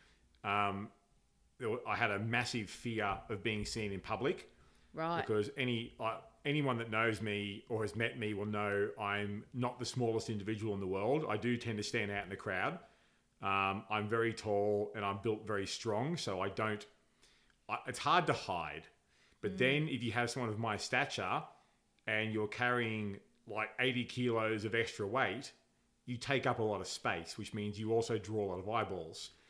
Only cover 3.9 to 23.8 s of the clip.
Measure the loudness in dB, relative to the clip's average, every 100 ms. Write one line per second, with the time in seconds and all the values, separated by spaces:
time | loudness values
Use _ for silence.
3.9 | -4 -4 -2 0 -2 -8 -20 -20 -20 -14
4.9 | -6 -2 -2 2 2 2 0 0 0 -4
5.9 | -4 -4 -4 -10 -6 0 2 2 0 0
6.9 | 2 4 2 0 0 -2 -6 -4 -2 -2
7.9 | 0 -2 0 -2 -2 -2 0 2 2 0
8.9 | 0 -2 0 -2 -6 -6 -2 -2 -2 -4
9.9 | 0 2 2 0 -2 -2 -2 0 0 0
10.9 | 2 2 2 2 0 2 2 0 -2 0
11.9 | 0 0 -2 -4 -6 -2 0 0 -2 -10
12.9 | _ _ _ _ _ 0 4 4 2 0
13.9 | 0 2 2 2 0 2 4 6 4 2
14.9 | -2 -2 0 0 0 0 -2 -2 -4 0
15.9 | 0 0 -2 -2 0 0 0 0 0 -6
16.9 | _ _ _ -20 _ _ _ -6 -4 -4
17.9 | -2 4 6 4 2 0 -2 -2 -6 -12
18.9 | _ _ _ _ _ -4 2 4 4 0
19.9 | -2 -2 0 0 0 -2 -2 -2 -2 0
20.9 | 0 0 -2 -2 -2 -4 -16 _ _ _
21.9 | _ -2 0 2 0 -2 0 2 2 2
22.9 | -2 -4 -6 -14 _ -8 -4 -4 0